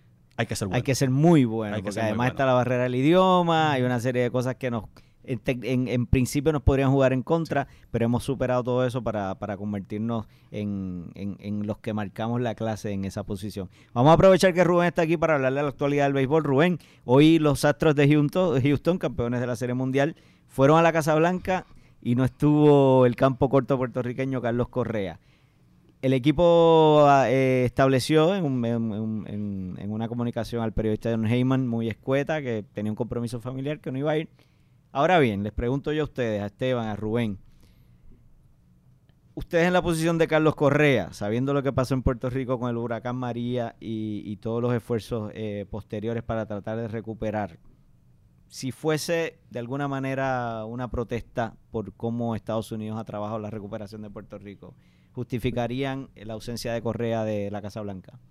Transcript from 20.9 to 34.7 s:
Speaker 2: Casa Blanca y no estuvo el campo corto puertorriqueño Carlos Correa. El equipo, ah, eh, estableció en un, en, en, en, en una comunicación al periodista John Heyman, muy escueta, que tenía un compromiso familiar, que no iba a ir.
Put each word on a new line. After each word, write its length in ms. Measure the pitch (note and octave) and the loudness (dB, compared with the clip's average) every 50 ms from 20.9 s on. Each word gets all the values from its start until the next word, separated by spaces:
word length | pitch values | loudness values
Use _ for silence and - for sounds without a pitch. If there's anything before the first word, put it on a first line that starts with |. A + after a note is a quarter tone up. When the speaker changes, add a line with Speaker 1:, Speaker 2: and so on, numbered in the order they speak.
| D#3+ | 4
Speaker 2:
Casa 220 | E3 D3+ D#3 D#3 | 2 2 2 2
Blanca 480 | D#3 D#3+ E3+ F3+ F3+ - - F#3 F3+ - _ - - - _ _ _ - | 4 4 2 0 0 -2 -2 -2 -2 -4 _ -18 -20 -20 _ _ _ -4
y 120 | A#2 A#2+ | -2 0
no 100 | A#2+ C3 | 2 2
estuvo 800 | B2 - - - D3 D3 D3+ D3+ D3 D3 C#3+ C#3 C3+ C3 C3 B2+ | 0 0 0 2 4 4 6 8 8 8 8 8 6 6 6 6
el 100 | B2 A#2+ | 6 4
campo 320 | - C3+ C3+ C3 A#2+ D3 C3 | 4 2 2 2 2 0 2
corto 280 | C3+ C#3 B2 - C#3+ B2+ | 2 2 2 2 0 -2
puertorriqueño 640 | B2+ B2 G#2 C3 A#2+ B2 B2 - C3 C3+ C3 B2+ A#2 | -2 -4 -4 -4 -6 -6 -4 -4 -4 -4 -4 -4 -2
Carlos 260 | A#2+ A#2 A#2+ A#2+ A#2 | -2 0 -2 -2 -2
Correa. 500 | - B2+ A#2+ G#2+ A2 G#2+ G2 F2+ D#2+ - _ _ _ _ _ _ _ _ _ _ _ _ _ _ _ _ - | -2 -4 -4 -2 -2 -4 -4 -6 -8 -12 _ _ _ _ _ _ _ _ _ _ _ _ _ _ _ _ 0
El 100 | C3 C3 | 0 0
equipo, 920 | C3 A#2+ D3 D3 C#3+ F3 E3+ E3+ E3+ E3 E3 E3 D#3+ D#3+ D#3 D3+ D3+ D3 C#3+ | 2 2 2 2 4 6 6 6 6 6 8 8 8 8 8 8 8 8 8
ah, 200 | C#3+ C3+ C3 A2 | 8 6 6 4
eh, 340 | B2 C3+ C3+ C3 C3 B2+ B2+ | 2 2 2 2 2 2 2
estableció 720 | A#2+ - - C3+ C3+ C3+ B2+ A#2 - D3+ D#3 D#3 E3+ G3 | 0 2 2 4 4 4 2 2 4 4 4 4 4 2
en 80 | G3+ F3 | 0 0
un, 200 | C#3+ C3 B2+ A#2 | -2 -2 -2 -2
en, 280 | A#2 A#2 A#2 A2+ A2+ G#2 | -2 -2 -2 -2 -4 -4
en, 320 | G#2 A2 A2 A2 G#2+ F#2+ | -4 -4 -6 -6 -6 -8
en, 480 | - - G#2 G#2 G#2 G2+ F#2+ F#2 F2+ F2+ - | -8 -10 -8 -8 -6 -6 -8 -8 -8 -10 -10
en 100 | - G2+ | -10 -8
una 160 | G#2+ G#2+ A2+ | -8 -6 -6
comunicación 560 | A2+ A#2+ A#2+ A#2+ A#2+ A2 A#2+ A2 - - A#2 A2+ | -6 -4 -4 -4 -4 -4 -6 -6 -6 -4 -4 -4
al 100 | A2 G2+ | -4 -2
periodista 380 | - G#2+ A2 G#2+ G#2 - A#2 | -2 -2 0 -2 -2 -2 -2
John 160 | A#2 A2+ A2 | -2 0 0
Heyman, 400 | G#2+ A#2+ B2 B2+ B2+ C3 C3 C3 | 0 2 2 2 2 2 0 0
muy 220 | B2 A#2 A#2 A2+ A2+ | -2 -2 -4 -4 -4
escueta, 520 | G#2+ - - - C3+ C#3 C#3+ - D#3+ D#3 C#3+ | -6 -6 -4 -2 0 0 0 -2 -4 -4 -4
que 220 | B2+ A#2 A2 G2 - - | -4 -4 -6 -6 -8 -8
tenía 180 | - G#2 G#2+ G#2+ | -8 -6 -6 -4
un 40 | |
compromiso 440 | - B2 G#2 A#2+ A#2+ A#2+ A#2 A#2+ A#2+ | -4 -6 -6 -6 -6 -6 -6 -8 -8
familiar, 400 | G#2+ B2+ B2+ C3 C3+ C#3+ D3+ C#3+ | -10 -10 -10 -8 -6 -6 -8 -8
que 100 | - E3 | -8 -10
no 80 | B2+ C3 | -8 -4
iba 140 | C#3+ D#3 D#3 | -4 -2 -2
a 60 | D#3 | -2
ir. 100 | D#3+ - _ _ _ _ _ _ _ _ | -4 -6 _ _ _ _ _ _ _ _